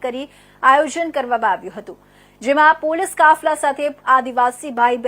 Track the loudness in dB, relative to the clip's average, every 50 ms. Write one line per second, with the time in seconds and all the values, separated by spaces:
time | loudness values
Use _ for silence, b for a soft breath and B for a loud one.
0 | -10 -8 -8 -8 -12 b b b b b b b 2 4 4 4 2 0 -2 -6
1 | -6 -6 -4 -6 -4 -2 -4 -2 0 -2 -2 -2 -6 -12 -16 -16 -16 -18 -20 -20
2 | b b b b b b b b -4 -2 2 4 4 4 4 2 -2 -4 -4 -4
3 | -4 -6 0 4 4 4 4 4 2 -2 -2 -2 -2 -4 -4 -2 -6 -6 -6 -6
4 | _ 2 2 2 2 -2 -2 0 0 0 -2 -4 -12 -10 -2 0 0 0 0 -2
5 | -4